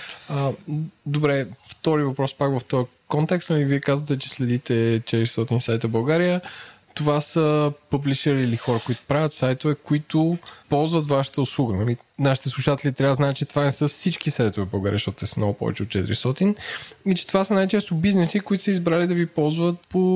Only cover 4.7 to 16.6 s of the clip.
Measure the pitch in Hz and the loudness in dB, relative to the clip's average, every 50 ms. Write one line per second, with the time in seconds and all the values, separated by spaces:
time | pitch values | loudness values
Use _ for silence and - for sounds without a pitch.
4.7 | 123 113 113 117 117 113 117 - - 113 113 113 - - 113 - 117 120 - - | 2 2 4 2 2 0 0 0 0 0 0 0 0 -2 -2 0 0 0 0 0
5.7 | 113 117 120 113 113 113 117 143 156 170 180 180 180 180 - - - - - - | -2 -2 0 0 0 0 0 2 2 2 2 2 0 -2 -4 -8 -16 -18 -18 -20
6.7 | - _ _ _ - - 151 151 147 151 151 - - 165 156 151 151 151 151 147 | -20 _ _ _ -6 -2 0 2 2 0 0 -2 0 2 2 4 4 2 2 0
7.7 | 147 - _ - - 139 143 139 135 - - 151 139 135 131 120 117 113 - - | -2 -4 _ -4 -2 -2 0 0 -2 0 2 2 2 2 2 0 0 -2 0 0
8.7 | 120 113 - - 120 - - - 139 147 160 151 - - 131 127 131 131 - 151 | 0 0 0 -2 -4 -4 -2 -2 0 0 0 0 -2 0 0 0 0 0 0 -2
9.7 | 143 - - - 147 151 151 - - 156 160 165 175 170 - - - - - - | -2 -2 -2 -2 -2 -2 -2 0 0 2 2 2 0 -2 -6 -12 -20 -12 -4 0
10.7 | 147 143 156 160 170 165 151 143 143 135 135 - - 147 135 - - - 135 113 | 0 2 2 2 0 0 0 2 2 0 0 -2 -2 -4 -4 -2 0 -2 0 0
11.7 | 98 92 107 120 120 - - _ _ - 135 139 135 - - 139 - - 127 - | 0 0 0 0 0 -2 -6 _ _ 0 2 2 2 0 -2 -6 -4 -2 0 0
12.7 | 143 - - 143 131 - 135 139 139 131 143 139 135 - 147 - - 147 143 139 | 0 0 0 -2 0 2 2 2 4 2 2 0 0 -2 -4 -2 0 0 0 0
13.7 | 131 - 151 143 - - - 185 165 - - 156 - - 120 107 - 104 98 92 | 0 0 -2 -2 -2 -2 -4 -4 -2 -2 -4 -4 0 2 0 0 0 -2 -4 -2
14.7 | 110 101 95 101 104 104 - 107 101 - - - - - 107 101 101 - 117 110 | -2 -2 0 0 0 0 -2 -4 -6 -6 -6 -6 -4 -2 -2 -2 -2 -2 -4 -4
15.7 | 107 - 104 - - 98 90 101 110 - - 127 135 - 185 202 208 - | -4 -4 -4 -4 -2 -2 -2 -2 -2 -2 -2 -2 0 2 2 2 0 0